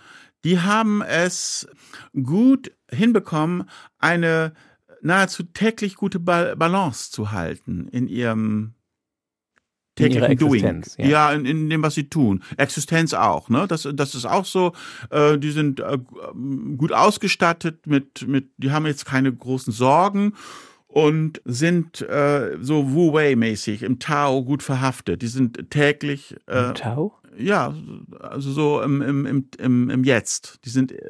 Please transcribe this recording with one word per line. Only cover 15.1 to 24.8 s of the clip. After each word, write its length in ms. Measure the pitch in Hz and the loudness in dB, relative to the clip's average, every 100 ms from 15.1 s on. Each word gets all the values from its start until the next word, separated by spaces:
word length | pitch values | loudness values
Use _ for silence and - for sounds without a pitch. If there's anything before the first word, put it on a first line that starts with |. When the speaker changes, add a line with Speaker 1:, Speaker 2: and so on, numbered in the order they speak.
Speaker 1:
Äh, 280 | 147 147 151 | 2 4 4
die 120 | 147 | 0
sind, 300 | 147 147 135 | 0 0 0
äh, 180 | 95 135 123 - 80 - 135 135 143 131 | -4 -4 -6 -16 -14 -10 -8 -6 -6 -4
gut 160 | 160 | 0
ausgestattet, 920 | 113 190 - 190 - 175 170 165 160 151 | 4 4 2 -2 2 2 2 -4 -6 0
mit, 400 | 139 - - - | 0 0 -10 -2
mit, 220 | 139 135 - | -2 -4 -6
die 140 | 135 | -2
haben 140 | 151 156 | 0 -2
jetzt 180 | 143 | -4
keine 280 | - 131 135 | -2 0 2
großen 400 | 120 123 131 123 | -2 -4 -6 -4
Sorgen 600 | 107 127 156 196 196 208 208 - - - _ _ | 2 4 4 4 2 0 -2 -12 -20 -20 _ _
und 540 | 147 151 160 156 - | 2 4 2 -2 -4
sind, 560 | - 123 165 175 160 - | -6 0 2 2 -2 -8
äh, 540 | - 143 143 143 101 73 | -4 0 2 0 -2 -4
so 320 | 127 156 135 | 0 0 2
Wu-Wei-mäßig 920 | 151 170 156 147 120 113 104 - 107 | 4 4 4 4 4 2 -2 -4 -4
im 160 | 120 127 | -2 -4
Tao 440 | - 147 143 131 | -2 0 0 0
gut 180 | 127 143 | -2 -4
verhaftet. 600 | - 131 | -2 -2